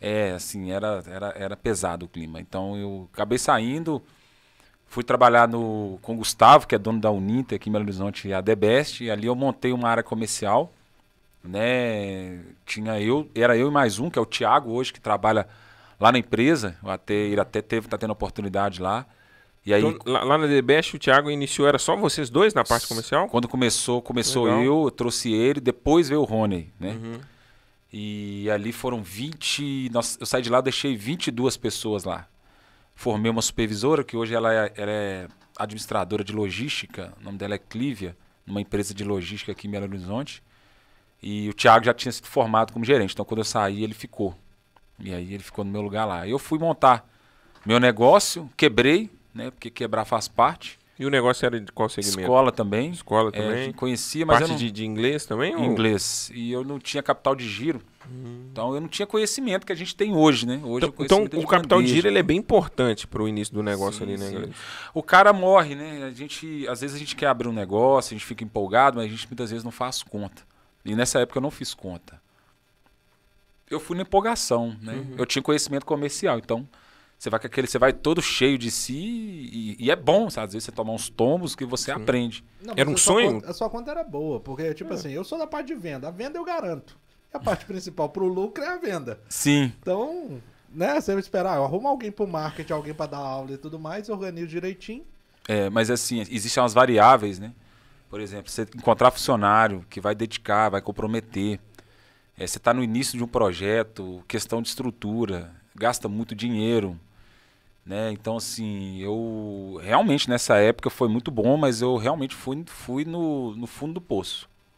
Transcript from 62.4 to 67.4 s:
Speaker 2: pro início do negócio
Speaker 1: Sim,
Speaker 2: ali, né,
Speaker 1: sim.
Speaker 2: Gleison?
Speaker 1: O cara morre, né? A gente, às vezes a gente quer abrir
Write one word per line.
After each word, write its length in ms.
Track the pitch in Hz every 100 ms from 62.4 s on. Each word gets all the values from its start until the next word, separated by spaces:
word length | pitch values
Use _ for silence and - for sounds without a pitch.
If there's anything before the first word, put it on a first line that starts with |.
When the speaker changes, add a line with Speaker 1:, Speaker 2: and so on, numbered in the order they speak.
| - 208 170 - 127 107 -
Speaker 2:
pro 220 | - 107
início 240 | 107 104
do 100 | 104
negócio 360 | 107 98 98 104
Speaker 1:
Sim, 60 |
Speaker 2:
ali, 120 | 98 98
né, 80 | 98
Speaker 1:
sim. 40 | 98
Speaker 2:
Gleison? 160 | 85 - - - -
Speaker 1:
O 80 | -
cara 300 | - 180 202
morre, 400 | 202 185 190 156
né? 300 | 143 156 147
A 60 | 135
gente, 540 | 123 143 - 160 151 127
às 120 | 123
vezes 160 | 139 143
a 20 |
gente 160 | 147
quer 120 | - 143
abrir 220 | 123